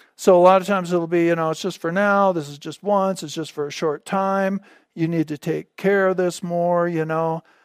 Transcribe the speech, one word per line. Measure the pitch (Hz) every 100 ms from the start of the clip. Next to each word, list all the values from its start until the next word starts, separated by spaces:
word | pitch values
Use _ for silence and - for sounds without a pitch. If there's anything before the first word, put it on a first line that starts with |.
| _ _
So | -
a | 180
lot | 180 190
of | 185
times | 196 170
it'll | 175 165
be, | 175 170
you | 170
know, | 160
"It's | 160
just | 185 -
for | 165
now. | 180 202 202 196
This | 170 143
is | 143
just | 156 147
once. | 196 202 190 185
It's | 156
just | 165 151
for | - 143
a |
short | - 165 143 -
time. | 190 190 196 190 196 - _ _
You | - 165
need | 165 151
to | 151
take | 175 156 - -
care | 190 196 190
of | 185
this | 180 -
more," | 175 175 175 175 175
you | 165
know. | 156 160 165 160 - _